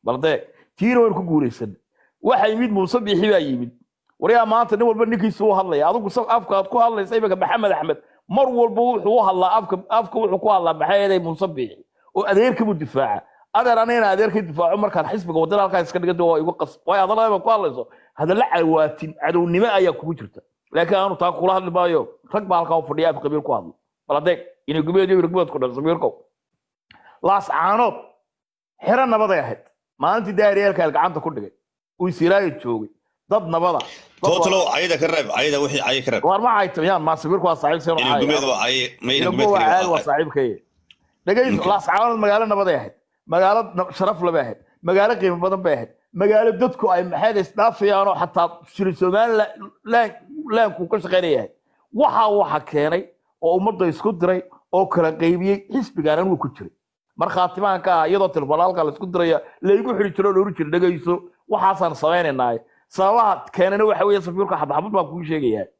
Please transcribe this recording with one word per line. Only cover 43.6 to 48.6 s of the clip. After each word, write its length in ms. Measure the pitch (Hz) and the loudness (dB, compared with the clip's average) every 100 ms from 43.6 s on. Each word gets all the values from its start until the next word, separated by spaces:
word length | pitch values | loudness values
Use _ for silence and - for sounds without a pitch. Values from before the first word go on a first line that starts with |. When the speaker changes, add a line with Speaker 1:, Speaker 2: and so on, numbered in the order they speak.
| 196 | 0
Speaker 1:
na-, 160 | 180 185 | -6 -6
sharaf 300 | - 190 170 | -2 -2 0
leh 100 | 175 | 0
bay 80 | 165 | 0
ahayd. 180 | 120 104 _ _ | -4 -10 _ _
Magaalo 300 | 170 190 208 220 | 0 2 2 2
qiimo 160 | 190 170 | -2 -2
badan 220 | 185 190 | -2 -2
bay 120 | 180 | -2
ahayd. 160 | 135 117 _ _ | -2 -4 _ _
Magaalo 360 | 165 202 214 226 185 | -2 2 4 2 2
dadku 280 | 247 - 202 | -2 0 0
ay 120 | 180 | 0
maxay 360 | 180 170 214 208 | 0 -2 0 0
is 100 | 180 | -4
dhaafayaan 560 | 214 226 226 202 196 196 | 0 0 2 0 2 2
oo 80 | 180 | 0
xataa 320 | 175 180 170 - | -2 0 -2 -4